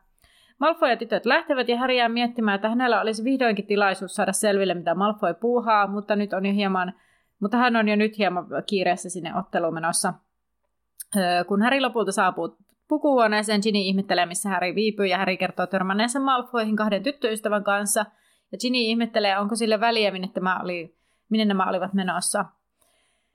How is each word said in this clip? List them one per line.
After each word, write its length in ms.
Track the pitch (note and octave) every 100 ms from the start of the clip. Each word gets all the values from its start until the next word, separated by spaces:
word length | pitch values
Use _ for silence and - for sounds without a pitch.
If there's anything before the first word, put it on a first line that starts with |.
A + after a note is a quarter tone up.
| _ _ _ _ _ -
Malfoy 300 | D4+ E4 D4
ja 80 | A3
tytöt 280 | A3+ G3+ A3+
lähtevät, 440 | D#4 E4 C4 A#3+
ja 80 | A#3+
Harry 180 | B3+ B3
jää 140 | A#3
miettimään, 460 | A#3 A#3+ A#3+ G#3+ G3+
että 140 | A3
hänellä 320 | A#3+ B3+ G#3
olisi 220 | G#3+ A3
vihdoinkin 440 | A#3 C4 A#3+ G3+ G3+
tilaisuus 480 | G#3 G3 F#3+ F#3+ -
saada 180 | F#3
selville, 400 | F#3+ G#3+ G3 F#3+
mitä 220 | F3+ E3 E3+
Malfoy 380 | G#3 G#3 F3+
puuhaa, 540 | E3+ A#3 A#3+ A#3 G#3+ G3
mutta 280 | G3+ G3+ G#3
nyt 180 | G3+
on 120 | F#3+ G3
jo 80 |
hieman, 400 | G3+ G3 F#3+ F3+ - _ _ _ -
mutta 160 | G#3 A#3+
hän 180 | B3 A#3
on 120 | G#3+
jo 60 | G#3
nyt 220 | G#3+ G#3+
hieman 280 | F#3 F3+ - C#3+ -
kiireessä 400 | G3 F3+ F3+ F3+
sinne 260 | F3+ D#3+ D#3
otteluun 380 | - F3+ E3
menossa. 400 | D#3+ E3 E3+ F#3 D#3 _ _ _ _ _ _ _ - - G3+
Öö, 260 | F3 F3
kun 180 | F3 G3+
Harry 180 | A#3+ C4+
lopulta 320 | B3+ A#3+ G3
saapuu 460 | G#3+ F#3 F3+ E3 - _ _ -
pukuhuoneeseen, 760 | D4+ D4+ B3+ A3 G#3+ G#3+ G#3+
Ginny 160 | G#3+ G3+
ihmettelee, 460 | F#3+ G3 G3 F3+ E3+
missä 240 | F3 G3+
Harry 260 | F3+ F3+ F#3+
viipyy, 300 | A3 G#3 G3
ja 120 | F3+
Harry 200 | F#3 F3+
kertoo 300 | F3+ - F3+
törmänneensä 520 | F#3+ F#3+ G3+ A#3+ C4+
Malfoyhin 560 | C4+ B3+ B3 A#3+ G#3+ G#3+
kahden 280 | G#3+ G3
tyttöystävän 600 | A#3+ C#4+ A3+ G#3+ G#3+ G#3
kanssa. 420 | G3+ G3+ G#3 A3 G#3 _ _ _ _
Ja 60 | G3
Ginny 200 | B3 B3
ihmettelee, 580 | A3 A#3 A3+ A3+ G3+ F#3+
onko 160 | G3+ A3+
sille 240 | A3 G#3+
väliä, 320 | A#3 A3+ G3+
minne, 160 | F#3 F#3
tämä 260 | F#3+ F#3 F3+
oli, 320 | F3+ F3 E3+ _ _ _ -
minne 160 | A3 G#3+
nämä 240 | F#3+ F#3
olivat 240 | F#3 F#3+
menossa. 520 | G3 F3+ F3 - G3+ F3+ _ _ _ _ _ _ _ _